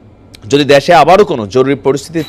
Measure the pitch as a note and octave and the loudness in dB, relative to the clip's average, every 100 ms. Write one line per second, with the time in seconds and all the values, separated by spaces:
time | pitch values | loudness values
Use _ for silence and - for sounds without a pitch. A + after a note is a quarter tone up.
0 | - _ - - G#2+ C#3+ C#3 C#3 D#3 E3+ | -20 _ -20 -20 -4 -2 2 2 2 2
1 | D3 F#3+ G#3 C#3+ G#2 A#2+ C3 C#3 C#3 C#3 | 4 2 2 -4 -4 -2 -2 -2 -4 -6
2 | - D#3+ | -6 -10